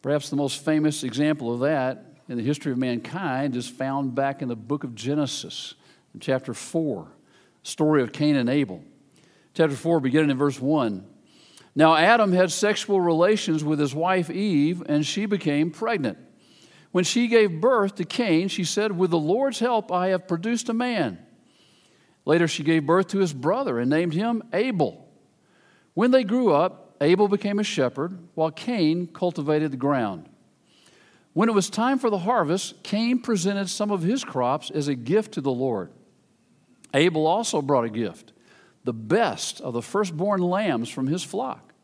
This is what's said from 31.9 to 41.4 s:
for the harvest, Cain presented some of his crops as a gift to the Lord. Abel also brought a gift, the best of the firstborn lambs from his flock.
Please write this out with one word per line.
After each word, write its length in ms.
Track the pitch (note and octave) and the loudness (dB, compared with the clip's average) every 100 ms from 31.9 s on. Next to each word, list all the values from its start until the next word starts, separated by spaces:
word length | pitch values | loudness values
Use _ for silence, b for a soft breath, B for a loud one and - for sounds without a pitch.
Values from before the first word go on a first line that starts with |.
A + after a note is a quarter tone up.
| C4+ | 2
for 100 | B3+ | 0
the 100 | G3+ | 0
harvest, 640 | F3 B3 D3+ F#3 - - | 0 0 2 0 -4 -12
Cain 380 | - G#3 A#3 B3 | -6 -2 0 0
presented 480 | B3 G#3+ F3+ G3 F#3+ | 0 0 0 -2 -4
some 240 | - G#3 | -4 -2
of 120 | G3+ | 0
his 200 | E3+ B3+ | 0 -2
crops 480 | - C#3 B2 C#3+ - | -2 -2 0 0 -4
as 160 | D#3 C#3+ | -4 -2
a 80 | C3+ | -4
gift 380 | A#2 G3+ G#3+ | 0 0 0
to 80 | - | -4
the 100 | C#3 | -4
Lord. 400 | B2 C3 G#2+ F#2 - _ _ _ _ _ _ _ _ - | -2 -2 -2 -6 -14 _ _ _ _ _ _ _ _ -2
Abel 340 | C3+ E3+ D#3 D#3 | 2 4 4 2
also 340 | F#3+ A#3 - | 0 0 -2
brought 220 | C#3 C#3 | 2 2
a 60 | A#2 | 2
gift, 420 | A2 G#2+ - - _ b b b b A#2+ | -2 -4 -6 -20 _ b b b b -6
the 80 | |
best 640 | A2+ A2 F#3 G#3 G2 - - | -6 0 2 2 -2 -8 -8
of 140 | - | -6
the 80 | A#2+ | -6
firstborn 580 | - G3 G3+ D#3 G3 G3 | -4 -2 -2 -2 0 0
lambs 480 | F3 F#3 G#3+ B2 A#2+ | 0 0 0 -2 -4
from 200 | - C3 | -4 -2
his 160 | E3+ | -2
flock. 500 | - F#3+ | -4 -6